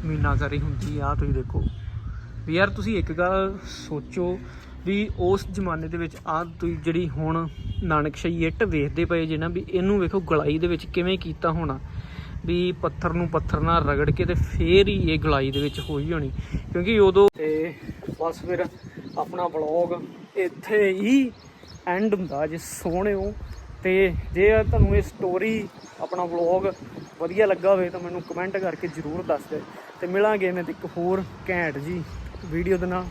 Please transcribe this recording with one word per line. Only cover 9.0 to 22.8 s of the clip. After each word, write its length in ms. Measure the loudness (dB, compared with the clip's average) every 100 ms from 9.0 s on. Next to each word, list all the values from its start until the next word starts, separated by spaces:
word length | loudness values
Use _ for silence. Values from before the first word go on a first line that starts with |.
| 0
ਪਏ 200 | 0 0
ਜੇ 120 | -2
ਨਾ, 100 | -2
ਵੀ 180 | -4 -2
ਇਹਨੂੰ 300 | 0 2 2
ਵੇਖੋ 200 | 2 0
ਗਲਾਈ 380 | 2 2 2 2
ਦੇ 80 | 2
ਵਿੱਚ 180 | 0 -2
ਕਿਵੇਂ 320 | -2 0 0
ਕੀਤਾ 340 | -4 -2 0
ਹੋਣਾ, 280 | 0 -2 -4 -8 -10 -10 -12 -10 -8 -2
ਵੀ 260 | 0 0
ਪੱਥਰ 420 | 0 -2 -2 -2
ਨੂੰ 140 | 0 0
ਪੱਥਰ 300 | 0 0 0
ਨਾਲ 240 | 4 2
ਰਗੜ 280 | 4 2 2
ਕੇ 140 | 2 2
ਤੇ 80 |
ਫੇਰ 540 | 2 0 2 6 6 6
ਹੀ 240 | 4 2
ਇਹ 80 | 2
ਗਲਾਈ 320 | 2 2 2
ਦੇ 100 | 0
ਵਿੱਚ 180 | -2 -4
ਹੋਈ 340 | -6 -4 -2
ਹੋਣੀ, 180 | -2 -4 -6 -6 -6 -4
ਕਿਉਂਕਿ 260 | -2 2 6
ਉਦੋਂ। 280 | 8 10 8 6
ਤੇ 360 | -2 0 -2 -6 -12 -10 -10 -4
ਬਸ 200 | -4 -4
ਫਿਰ 240 | -4 -2 -4 -6 -16 -16 -10 -6
ਆਪਣਾ 300 | -6 -2 -2
ਵਲੌਗ 540 | -2 0 2 0 -2 -8 -16 -10 -2
ਇੱਥੇ 540 | -2 -2 0 4 4
ਹੀ 400 | 4 4 6 4 -2 -20 -20 -20 -10 -2
ਐਂਡ 260 | 2 2
ਹੁੰਦਾ 340 | 2 0 -2 -2
ਜੇ 100 | -4
ਸੋਹਣਿਓ। 760 | -10 -6